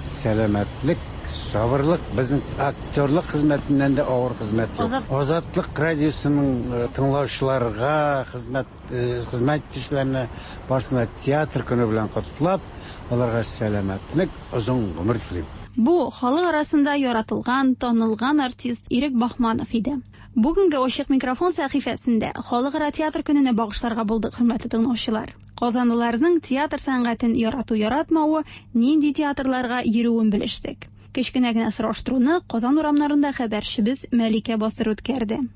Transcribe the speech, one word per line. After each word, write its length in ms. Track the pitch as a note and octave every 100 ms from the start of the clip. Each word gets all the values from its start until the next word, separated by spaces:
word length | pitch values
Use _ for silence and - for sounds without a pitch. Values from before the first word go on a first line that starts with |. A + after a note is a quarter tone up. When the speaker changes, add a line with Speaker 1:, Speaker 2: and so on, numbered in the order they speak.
Speaker 1:
сәламәтлек 920 | - - A2+ G#2+ A2 G#2 G2+ - C3+ E3+ - - - - -
Сабырлык 480 | G#2 A#2 C3+ C#3+ F3+ - -
безнең 240 | B2+ C#3 - -
актерлык 680 | C#3 - - - C#3+ D#3+
хезмәтеннән 720 | - D3+ D3+ C#3+ - C#3 C#3 C3+
дә 80 | C#3
авыр 280 | B2+ B2 A#2+
хезмәт 300 | G#2+ A2+ A2+ -
юк. 80 | A#3
Speaker 2:
Азат- 240 | C4 -
Speaker 1:
Азатлык 680 | C#3 C#3 E3 - F3 - -
радиосының, 720 | D#3+ D#3 D3+ - C#3+ C#3+ C#3 B2+ B2
э, 160 | A#2+ B2 C3+
тыңлаучыларга, 1300 | C3+ C#3 C3 - C3+ C3 A#2 G#2 C3 D3+ D3 C3+ B2
хезмәт, 340 | B2+ A#2 C3 B2+ - -
э, 300 | B2+ B2 B2 A2+
хезмәт 320 | B2 B2+ D3+ -
кешеләренә, 520 | C3+ B2 C#3 C3+ C3 A#2+ - - - -
барсына 380 | B2+ - B2+ A#2 -
театр 420 | - D3 D3+ B2+
көне 240 | A2+ B2 A#2
белән 220 | A2 G#2+
котлап, 520 | A2 G2+ - D#3+ F#3+ - - - - -
аларга 300 | A#2+ A#2+ A2+
сәламәтлек, 880 | G#2+ - A2 G#2 F#2+ G2 - D3 F3 - -
озын 420 | B2 A2+ B2+ G#2 D#2+
гомер 220 | F#2+ A#2
телим. 260 | - F2 D2+ - - -
Speaker 3:
Бу 340 | A#3 F4 B3+
халык 340 | - B3 D4+ F4+
арасында 400 | D4+ D4 D4+ C#4+ C#4+
яратылган, 760 | C4 A#3 A3 G#3+ A3 C4 C4 B3+
танылган 640 | B3 A3+ A3+ G#3+ B3 D4+
артист 440 | B3+ - B3 A#3 -
Ирек 220 | B3 C#4+
Бахманов 560 | A#3+ A#3 - A3+ A3+ -
иде. 260 | A3+ G#3 C#4+ - - - -
Бүгенге 420 | B3 E4 F#4+ C#4+
ачык 240 | B3+ - C#4
микрофон 420 | C4 B3+ B3+ F4+
сәхифәсендә 800 | E4+ C#4 C#4+ B3+ A3 - A3+ D#3
Халыкара 560 | - - A#3+ C#4 D#4 D4
театр 320 | D4+ D#4 D#4+
көненә 300 | D#4 D4 C4+
багышларга 500 | A3+ A3 - A#3+ A3+
булдык, 300 | G#3 A3 A3
хөрмәтле 340 | - A#3+ B3+ A#3
тыңлаучылар. 640 | A3+ A#3 A#3 - A3 - - - -
Казанлыларның 840 | A#3+ A#3+ B3 A#3 A#3 A#3 E4 E4+
театр 360 | - C4 D#4 C#4+
сәнгатен 560 | - B3+ A#3+ A3+ A#3 A3+
ярату-яратмавы, 1080 | A3 B3+ A3 A3 G#3+ C4+ D#4+ D#4+ D4+ D#4 D4+ - -
нинди 380 | A3+ B3 D#4 D4
театрларга 680 | C#4 D4 C#4 C4+ B3+ B3 B3
йөрүен 460 | A#3+ A3+ A#3 A3+ A3
белештек. 580 | G3+ A3+ - - - - - -
Кечкенә 380 | - B3 C4 B3
генә 160 | A3+ A3+
сораштыруны 680 | - A3 G#3 - C4 B3 F4 -
Казан 280 | A3+ A#3+ D4+
урамнарында 520 | D4+ D4 D4 D4 C#4+
хәбәрчебез 760 | C4+ A#3 G#3+ G#3 - G#3+ C4+ -
Мәликә 460 | A#3+ A3+ A3 A3 A3+
Басыр 320 | A3 - A3 G#3+
үткәрде. 420 | - C4 G#3+ A3 B3